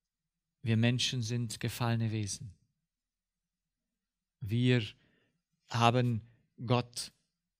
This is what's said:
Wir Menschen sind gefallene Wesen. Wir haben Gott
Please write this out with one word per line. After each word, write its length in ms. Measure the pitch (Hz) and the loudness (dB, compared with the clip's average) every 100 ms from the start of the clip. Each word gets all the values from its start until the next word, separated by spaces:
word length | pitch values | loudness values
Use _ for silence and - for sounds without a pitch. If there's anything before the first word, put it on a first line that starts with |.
| _ _ _ _ _ _ | _ _ _ _ _ _
Wir 160 | 113 110 | 0 2
Menschen 440 | 120 123 - 127 | 2 2 -2 -4
sind 380 | 110 120 117 - | -4 -4 -6 -6
gefallene 520 | 120 - 117 117 110 | -6 -4 -2 0 -2
Wesen. 420 | 110 98 - 98 - _ _ _ _ _ _ _ _ _ _ _ _ _ _ _ _ _ _ | -4 -6 -8 -14 -18 _ _ _ _ _ _ _ _ _ _ _ _ _ _ _ _ _ _
Wir 460 | 98 117 127 123 104 - _ _ _ _ _ _ - | -4 2 4 2 0 -12 _ _ _ _ _ _ -6
haben 520 | 117 117 123 123 110 - _ _ - 120 | 4 4 4 0 -2 -8 _ _ -14 -2
Gott 460 | 123 120 - - _ _ _ _ | 0 -2 -12 -14 _ _ _ _